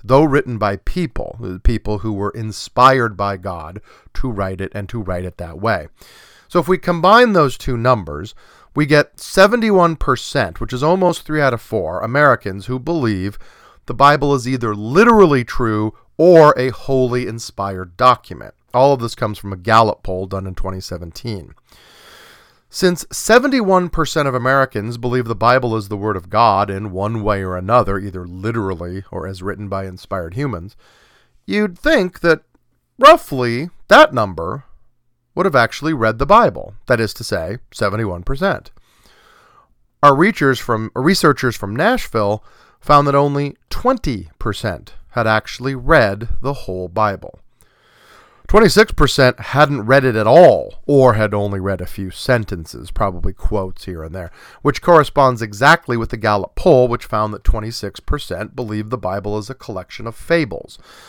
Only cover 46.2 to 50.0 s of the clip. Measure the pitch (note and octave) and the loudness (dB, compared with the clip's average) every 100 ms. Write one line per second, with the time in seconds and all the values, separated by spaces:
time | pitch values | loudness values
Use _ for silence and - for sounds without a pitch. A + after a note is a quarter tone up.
46.2 | A2+ - C3 C3 - F#2 F2+ F#2 G#2+ F#2+ | -2 -2 -2 -6 -8 -10 -6 -2 -2 -2
47.2 | - - _ _ _ _ _ _ _ _ | -12 -20 _ _ _ _ _ _ _ _
48.2 | _ _ - G#3 G#3 G3+ A3 - C#3+ - | _ _ 2 4 6 4 2 2 2 4
49.2 | B2+ - - C3+ D3 C#3 G#2 C#3 | 2 2 -2 2 2 0 2 2